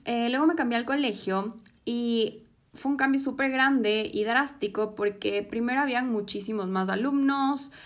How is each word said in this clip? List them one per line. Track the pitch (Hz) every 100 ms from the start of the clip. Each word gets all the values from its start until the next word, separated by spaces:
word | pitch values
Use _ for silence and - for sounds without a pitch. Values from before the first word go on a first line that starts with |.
| -
eh, | 240 240
luego | 262 320
me | 320
cambié | 247 233
al | 233
colegio | 277 262 196 196 190 208 - - _ -
y | 240 240 226 220 - - _ _
fue | - 269
un | 277
cambio | 269 269
súper | 269 - 269
grande | 262 269 269 208 214 214
y | 208
drástico | 214 247 285 - 208 214 214 214
porque | 208 202 - 202
primero | 202 226 240 262
habían | 285 240 254
muchísimos | 220 202 202 202 214 185
más | 190 190
alumnos, | 190 262 277 277 277 269 277 - -